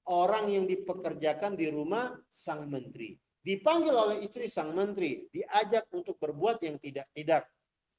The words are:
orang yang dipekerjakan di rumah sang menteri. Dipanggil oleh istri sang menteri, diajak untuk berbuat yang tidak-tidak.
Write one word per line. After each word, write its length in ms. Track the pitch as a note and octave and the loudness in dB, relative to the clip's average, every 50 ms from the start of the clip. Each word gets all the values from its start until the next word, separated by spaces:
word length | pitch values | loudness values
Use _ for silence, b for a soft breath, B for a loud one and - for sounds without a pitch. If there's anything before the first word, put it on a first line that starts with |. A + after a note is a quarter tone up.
| _ F3+ | _ 2
orang 400 | F3+ F3 F3 F#3 G#3+ G#3+ G#3 G#3 | 4 4 6 6 4 2 2 2
yang 140 | G3+ G3 F#3 | 2 2 2
dipekerjakan 880 | F#3 F#3 F#3 - - F3+ - - E3 D#3 D3 - D3+ D3+ - G3 G3+ G3+ | 2 0 -2 -2 -4 -6 -4 -4 -4 -4 0 2 0 2 2 0 -2 0
di 160 | D#3+ D#3+ D#3 | 0 0 0
rumah 440 | D3+ D3+ D3+ D#3+ F#3+ A3+ B3 B3 B3 - - _ | 0 -2 -2 0 0 0 -2 -4 -6 -10 -16 _
sang 360 | - - - - D#3 D3+ D3 | -8 -6 -4 -4 -4 -6 -6
menteri. 480 | D3 C#3+ C3 A#2+ C#3 C#3+ C3 A#2 G#2 F3 - _ _ _ _ _ | -6 -6 -6 -6 -8 -12 -12 -12 -14 -14 -16 _ _ _ _ _
Dipanggil 500 | F3+ G3 G3 - D4+ E4 E4+ D#4+ D#4 C4+ | -2 -2 2 4 4 4 4 4 4 4
oleh 220 | A#3+ G#3+ G#3 G#3 G#3 G#3 | 4 4 4 2 0 -4
istri 240 | G3 - B3 A#3+ | -6 -6 -6 -6
sang 280 | G#3 - F#3 D#3 D#3 D#3+ | -4 -2 -4 -4 -2 0
menteri, 520 | F#3 G3+ G3+ G3+ G3 F3+ D3 B2 - - - | 0 0 0 0 -2 -2 -2 -2 -4 -8 -10
diajak 600 | - D#3+ B4+ - - G#3 G#3+ G3 A#3 A3 G#3+ - - | -8 -8 -4 2 2 2 4 4 2 0 0 -2 -6
untuk 240 | F3+ F3 - F3+ - | -8 -6 -6 -6 -4
berbuat 440 | - D3 C#3+ C#3+ E3 A3 A#3 A3+ E3+ | -4 -4 -2 0 0 0 0 0 -4
yang 160 | D#3+ D3 C#3 | -6 -6 -8
tidak-tidak. 680 | - C#3+ - C#3 C3+ - _ D3+ D3+ D3+ E3 C#3+ - - _ _ _ _ _ _ _ _ _ | -10 -10 -10 -10 -12 -10 _ -6 2 4 4 4 2 -2 _ _ _ _ _ _ _ _ _